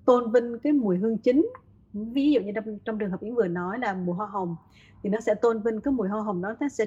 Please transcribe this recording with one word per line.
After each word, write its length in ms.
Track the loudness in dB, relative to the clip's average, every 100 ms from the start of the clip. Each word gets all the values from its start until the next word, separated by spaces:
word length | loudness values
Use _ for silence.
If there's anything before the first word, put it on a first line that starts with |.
tôn 260 | 4 4 4
vinh 260 | 2 2 -2
cái 100 | 0
mùi 240 | 2 2 2
hương 200 | 0 2
chính. 280 | 2 4 2 -2 -18 -20 _
Ví 400 | -10 -4 0 2
dụ 80 | 2
như 120 | 2
trong, 240 | -4 -6 -8
trong 140 | -6 -4
trường 120 | -4
hợp 100 | -4
Yến 140 | -4
vừa 140 | 0 0
nói 300 | 0 -2 -2
là 160 | -4
mùi 200 | -2 -4 -4
hoa 100 | -4
hồng 300 | -4 -4 -6 -12 -20 -20 -10
thì 80 | -4
nó 100 | -2
sẽ 140 | 0
tôn 260 | 2 2 2
vinh 180 | 0 -2
cái 120 | -2
mùi 160 | 0 0
hoa 140 | -2
hồng 200 | -2 -4
đó, 120 | -4 -4
nó 80 | -4
sẽ 180 | -2